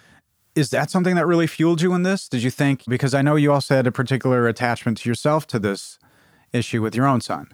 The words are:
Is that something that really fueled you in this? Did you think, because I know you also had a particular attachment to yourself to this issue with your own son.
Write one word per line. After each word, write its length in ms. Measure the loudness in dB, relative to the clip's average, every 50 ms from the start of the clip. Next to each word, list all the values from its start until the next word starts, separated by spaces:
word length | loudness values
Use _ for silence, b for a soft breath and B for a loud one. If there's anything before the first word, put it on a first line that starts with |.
| b b b b b b _ _ _ _ -2
Is 160 | -2 -2 0
that 200 | 0 -2 -2 0
something 240 | 0 0 0 0 0
that 100 | 0 2
really 200 | 2 2 2 2
fueled 340 | 0 0 0 0 2 2 2
you 120 | 0 0 0
in 100 | 0 0
this? 240 | 0 -2 -2 -4
Did 160 | -4 -4 -2 -2
you 60 | -2
think, 340 | -2 0 0 0 0 -2 -2
because 260 | -4 -4 -2 0 0 0
I 80 | 2
know 160 | 2 2 2
you 160 | 4 4 4 2
also 220 | 2 2 2 2
had 120 | 2 2
a 40 | 2
particular 560 | 0 -2 -2 -2 -2 0 0 2 2 2 2
attachment 500 | 2 0 0 0 -2 -2 -2 -2 -4 -4 -2
to 100 | -2 -4
yourself 380 | -4 -2 0 0 0 0 -2
to 120 | -4 -4 -2
this 380 | -2 -2 -2 -4 -8 -14 -20 -20 b b b b b b b b b b
issue 300 | b -4 -4 -2 -2 -2
with 140 | -2 -2 0
your 100 | 0 2
own 160 | 2 2 0
son. 260 | -2 -4 -8 -8 -10 -14